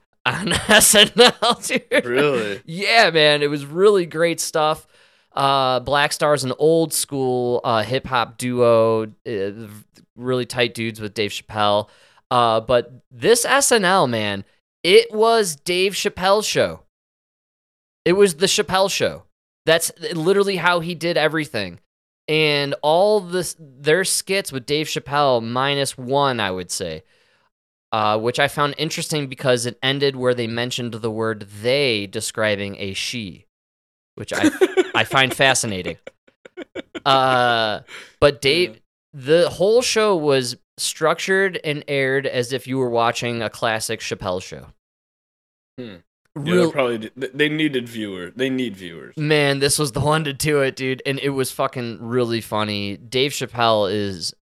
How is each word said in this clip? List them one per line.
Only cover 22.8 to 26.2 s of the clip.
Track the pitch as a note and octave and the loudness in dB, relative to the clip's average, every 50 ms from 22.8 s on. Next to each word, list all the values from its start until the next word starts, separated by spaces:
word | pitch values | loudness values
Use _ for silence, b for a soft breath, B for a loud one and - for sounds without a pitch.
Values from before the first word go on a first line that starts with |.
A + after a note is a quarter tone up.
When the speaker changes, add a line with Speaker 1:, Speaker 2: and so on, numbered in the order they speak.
Speaker 1:
all | - D3+ D#3 F3 G3 G#3 G#3+ G#3 | 0 2 2 4 4 4 2 0
this, | F#3 F3 F3 F#3 D#3+ - - - | 0 -2 -4 -4 -4 -6 -8 -14
their | D#3+ C#3 B2+ B2+ C#3+ D3+ D#3 F#3 F#3+ | -18 -20 -16 -6 0 2 2 2 2
skits | - - - - - F#3+ G3 G3 - | 0 -2 -4 -2 -2 -2 -2 -2 -4
with | C3+ C3 A#2+ | -8 -8 -4
Dave | - D3 D#3 D#3 | -2 -2 -2 -2
Chappelle, | - - D#3 - C3+ C#3+ D3 D3 C#3 B2+ A#2 | -2 -6 -8 -6 -4 0 2 2 4 2 2
minus | A2+ A#2 A#2+ C3 C3+ C#3 C#3+ C#3 C#3 C3+ - | 0 -2 -2 -2 -2 0 0 -2 -2 -4 -6
one, | - B2+ A#2+ C3+ C#3+ | -8 -6 -2 0 0